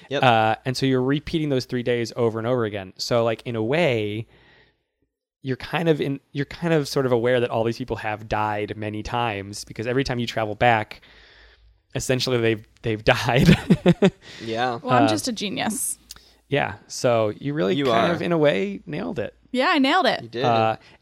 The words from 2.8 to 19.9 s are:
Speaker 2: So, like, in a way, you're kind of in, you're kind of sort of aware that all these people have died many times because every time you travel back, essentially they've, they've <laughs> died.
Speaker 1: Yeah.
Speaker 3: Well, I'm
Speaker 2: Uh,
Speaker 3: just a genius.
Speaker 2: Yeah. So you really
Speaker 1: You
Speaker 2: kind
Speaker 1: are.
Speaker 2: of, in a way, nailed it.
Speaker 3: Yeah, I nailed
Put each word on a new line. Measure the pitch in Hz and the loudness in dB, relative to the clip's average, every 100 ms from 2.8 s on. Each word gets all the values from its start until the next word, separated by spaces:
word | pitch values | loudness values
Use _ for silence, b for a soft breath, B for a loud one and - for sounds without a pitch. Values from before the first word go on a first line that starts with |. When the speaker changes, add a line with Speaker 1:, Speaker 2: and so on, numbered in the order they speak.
| 92 - | -10 -10
Speaker 2:
So, | - 120 | -2 0
like, | 117 110 131 | 0 -2 -4
in | |
a | 113 | -4
way, | 110 151 165 117 107 107 113 b b b b b _ _ _ _ _ _ | -2 2 2 0 -2 -6 -10 b b b b b _ _ _ _ _ _
you're | 135 123 | -8 -6
kind | - 151 165 | -4 -2 2
of | 151 | 2
in, | 143 139 _ | 0 -4 _
you're | 139 139 | -8 -8
kind | - 170 | -4 0
of | 160 139 | 0 0
sort | 143 131 | 0 2
of | |
aware | 123 123 127 | 2 2 2
that | 120 | 2
all | 117 | 0
these | 113 117 | 0 -2
people | 123 | -6
have | 110 110 107 110 | -6 -6 -6 -4
died | 107 107 107 104 107 | -2 0 -2 -4 -6
many | 107 107 | -6 -6
times | 104 120 120 101 98 104 | -4 -2 -2 -4 -8 -12
because | - - 113 | -12 -8 -2
every | 127 | 0
time | 139 123 | 0 -2
you | 117 | -4
travel | - 107 104 | -4 -4 2
back, | 120 110 107 - b b b b b b b _ _ | 4 4 0 -10 b b b b b b b _ _
essentially | 127 - 127 131 123 | -6 -2 -2 0 0
they've, | 113 110 - _ | 2 0 -6 _
they've | 117 110 | -4 -2
<laughs> | |
died. | 117 123 123 123 156 - - 190 175 175 190 - B B | 2 2 2 4 6 6 4 2 4 4 4 2 B B
Speaker 1:
Yeah. | 113 110 127 117 | -6 -2 -2 -2
Speaker 3:
Well, | 254 | 0
I'm | 123 | 4
Speaker 2:
Uh, | - | 4
Speaker 3:
just | 104 262 | 2 -2
a | |
genius. | 214 202 - 220 208 - - - - b b - | -6 -6 -4 -4 -4 -6 -10 -16 -20 b b -4
Speaker 2:
Yeah. | 139 117 104 - | -2 -2 -6 -14
So | - 127 113 110 - | -2 0 2 0 -4
you | 139 | -6
really | 147 185 190 | -2 -2 0
Speaker 1:
You | |
Speaker 2:
kind | - 226 175 | 2 2 2
Speaker 1:
are. | 165 | 0
Speaker 2:
of, | |
in | 175 | 0
a | 165 | 2
way, | 147 185 202 190 - | 2 2 -2 -8 -10
nailed | 151 247 208 | -10 -8 -8
it. | 101 - _ | -8 -12 _
Speaker 3:
Yeah, | 247 311 | -2 0
I | 320 | 2
nailed | 262 | 2